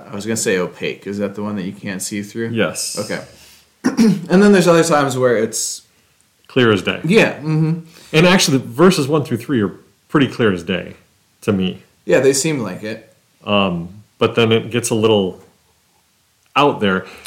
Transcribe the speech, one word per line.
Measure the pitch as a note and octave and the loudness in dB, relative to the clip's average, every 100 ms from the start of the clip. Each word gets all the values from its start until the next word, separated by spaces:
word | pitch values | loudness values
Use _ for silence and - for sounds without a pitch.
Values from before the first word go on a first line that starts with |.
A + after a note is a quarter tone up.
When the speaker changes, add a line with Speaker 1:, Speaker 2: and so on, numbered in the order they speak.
| - | -12
Speaker 1:
I | |
was | G2+ | -10
gonna | G#2+ A2+ | -6 -4
say | A#2 F#2 | -2 -2
opaque. | F2 - D#2+ - G2 | -2 -6 -10 -8 -10
Is | G2+ | -6
that | G2 | -6
the | G#2 | -6
one | G#2 G#2 | -8 -8
that | |
you | F2+ | -8
can't | G2+ G#2+ F#2+ | -10 -10 -10
see | - G#2 | -8 -8
through? | G2+ A#2 A2+ | -10 -8 -6
Speaker 2:
Yes. | A2+ F2 - - - | -2 -2 -4 -8 -8
Speaker 1:
Okay. | G2+ G2+ - - - _ _ _ | -8 -10 -12 -20 -20 _ _ _
<clears throat> | C4 - A3+ D#3+ - | -4 2 2 2 2
And | F#3 | 4
then | G#3 | 6
there's | G3 F3 | 6 6
other | E3+ | 4
times | D#3+ D3 C3+ B2+ | 4 2 0 0
where | B2+ A2 | 2 2
it's | A2 - - - _ _ _ _ _ _ _ | 0 -4 -8 -10 _ _ _ _ _ _ _
Speaker 2:
Clear | C3 A#2 | 2 4
as | G2 | 2
day. | F#2+ F#2 | -2 -4
Speaker 1:
Yeah, | D#3+ G#3+ D3+ - | 2 2 2 -2
mm-hmm. | D3+ D#3 D#3 E3+ - - - | -2 0 0 -2 -8 -20 -2
Speaker 2:
And | D#3 F3+ | 2 4
actually, | F#3+ - C3 | 4 2 0
verses | A#2 A#2 F#3 F#3 C3+ | -2 4 4 4 0
one | D#3 | -2
through | - A#2+ | -2 -6
three | - B2+ | -2 -2
are | F#2+ - _ _ _ | -2 -4 _ _ _
pretty | D#3 D3 | 0 0
clear | - A2 | 2 0
as | F2 | 0
day | E2 F2 F2+ - _ _ _ _ | -4 -6 -6 -16 _ _ _ _
to | - | -2
me. | G2 F#2 F#2 _ _ | 0 -2 -6 _ _
Speaker 1:
Yeah, | - D#3 | 0 2
they | C3+ | 2
seem | C#3 E3 C#3+ | 2 -2 -4
like | G2+ F2+ | -6 -8
it. | G#2+ A2 - _ _ _ | -10 -12 -16 _ _ _
Speaker 2:
Um, | G#2+ G2+ F#2+ F2 F2 G#2+ _ _ | -4 -2 0 -4 -8 -16 _ _
but | A2+ | 0
then | B2 A2+ | 2 2
it | A2+ A2+ | 2 0
gets | A#2+ - | -6 -2
a | A2+ | 0
little | A2 G#2 F#2 - - _ _ _ _ _ _ _ _ _ _ C3+ | 2 2 0 -8 -20 _ _ _ _ _ _ _ _ _ _ 0
out | C#3+ - | 0 0
there. | G2+ F#2 - - | -2 -2 -4 -16